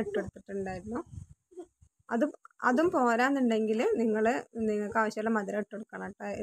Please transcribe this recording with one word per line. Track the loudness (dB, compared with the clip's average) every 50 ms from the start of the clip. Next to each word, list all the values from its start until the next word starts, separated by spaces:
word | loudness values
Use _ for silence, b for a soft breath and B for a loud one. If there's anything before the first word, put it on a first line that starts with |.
| 0
ഇട്ടെടുത്തിട്ടുണ്ടായിരുന്നു. | 0 -2 -4 -4 -4 -8 -16 -14 -10 -8 -6 -6 -6 -8 -8 -8 -8 -8 -8 -8 -10 -14 -16 -16 -16 -20 _ _ _ -18 -18 -18 -18 _ _ -20 _ _ _ _ -4
അത്, | 0 0 0 0 -2 -6 _ -20 _ -2 0 2
അതും | 2 4 2 2
പോരാന്നുണ്ടെങ്കിൽ | 4 4 4 4 4 4 4 4 4 4 2 2 2 2 2 2 2 2 2 2 2 2
നിങ്ങൾ, | 2 2 2 2 2 2 2 0 -4 _ -6 -4 -2 0
നിങ്ങൾക്ക് | 0 -2 -2 -2 0 0
ആവശ്യമുള്ള | 0 0 0 -2 0 0 0
മധുരം | 0 0 -2 -4 -4 -4
ഇട്ടെടുക്കണം | -6 -8 -14 -12 -12 -12 -10 -10 -10
ട്ടോ. | -10 -8 -8 -8 -6 -6